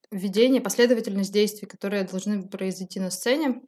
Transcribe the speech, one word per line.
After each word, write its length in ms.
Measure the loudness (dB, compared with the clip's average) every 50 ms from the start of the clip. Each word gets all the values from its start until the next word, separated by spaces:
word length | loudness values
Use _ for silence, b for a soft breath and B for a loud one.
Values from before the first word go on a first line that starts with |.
| _ -12
введение, 500 | -8 -6 -4 0 2 4 4 6 6 4
последовательность 720 | 2 0 2 4 4 4 4 2 0 -2 -2 -2 -2 0 2
действий, 340 | 2 2 2 0 -6 -14 -18
которые 360 | -14 -8 -6 -4 -2 -2 -2
должны 360 | -4 -4 -6 -4 -4 -4 -4 -4 -8
произойти 520 | -8 -6 -6 -6 -6 -6 -8 -10 -6 -6
на 80 | -6 -6
сцене, 500 | -6 -4 0 0 2 2 2 0 -2 -2 -6